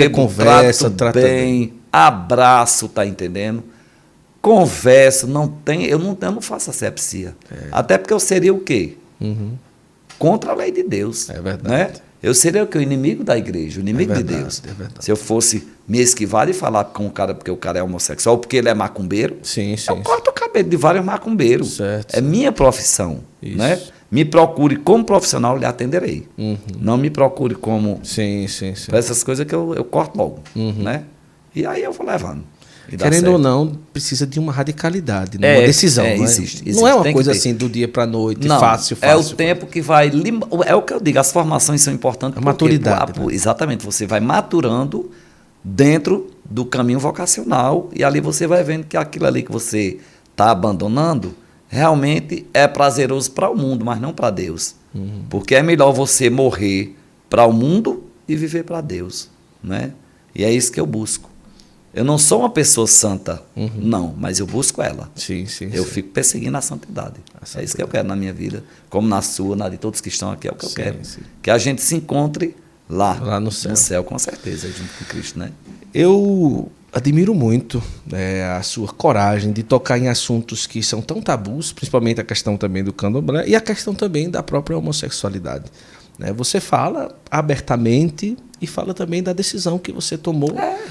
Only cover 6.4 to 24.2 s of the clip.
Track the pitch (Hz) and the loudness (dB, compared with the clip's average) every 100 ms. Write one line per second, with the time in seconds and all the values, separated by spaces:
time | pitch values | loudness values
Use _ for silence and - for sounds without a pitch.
6.4 | - 214 - - 104 - - 92 90 - | -6 -8 -6 -4 -6 -4 -8 -6 -10 -14
7.4 | - - - - 123 190 - 214 - 190 | -18 -16 -4 -2 2 0 2 0 2 4
8.4 | 185 190 190 113 92 - - - 107 110 | 4 2 0 0 -2 -8 -20 -8 -6 -4
9.4 | 104 127 - _ _ _ - - 151 220 | -6 -10 -14 _ _ _ -20 0 2 2
10.4 | - - - - 370 98 107 110 - 95 | 0 -4 -2 -2 -2 -2 -2 -6 -8 -8
11.4 | 90 95 117 131 196 - - _ - - | -6 -4 -2 0 0 -6 -20 _ 0 2
12.4 | 165 196 208 160 139 135 139 220 240 120 | 2 2 0 0 0 0 0 -2 0 0
13.4 | 110 90 78 82 98 117 208 101 90 80 | -2 -6 -6 -6 -2 0 0 0 -2 -4
14.4 | 65 - - 98 95 - - 107 - 113 | -6 -10 -12 -12 -14 -8 -2 -2 0 0
15.4 | 113 107 - - - 117 123 - 101 110 | 2 -2 -6 -16 -2 2 2 2 0 2
16.4 | 147 185 139 107 107 - 104 - 95 - | 2 0 0 0 -2 -6 -8 -4 -4 -4
17.4 | - 90 90 90 92 90 - 76 113 120 | -8 -6 -4 -4 -4 -6 -6 -2 2 2
18.4 | - 127 117 107 98 - 92 101 131 - | 2 0 2 0 -2 -4 -4 -2 -2 -4
19.4 | - - 101 107 - 92 101 466 523 - | -8 -6 -4 -4 -4 -4 -2 0 0 -2
20.4 | 466 226 170 165 151 185 185 - 226 220 | -2 0 2 2 4 2 0 -6 -2 2
21.4 | 117 135 123 - 101 107 107 - 139 190 | 4 2 0 -4 -4 -4 -4 -2 0 2
22.4 | 269 - 135 - - - 90 67 - _ | 0 4 2 4 0 -2 -2 -6 -12 _
23.4 | - 95 123 180 - - _ 107 | -8 -2 0 0 -6 -20 _ 0